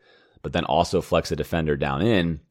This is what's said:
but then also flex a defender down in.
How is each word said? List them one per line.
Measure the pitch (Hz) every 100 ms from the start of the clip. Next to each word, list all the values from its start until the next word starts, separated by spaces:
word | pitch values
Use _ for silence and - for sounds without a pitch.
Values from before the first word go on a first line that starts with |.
| _ _ _ _
but | 69
then | 85
also | - 76 87 90
flex | - 85 -
a | 78
defender | - 85 78 71
down | 71 69
in. | 110 101 85 73 -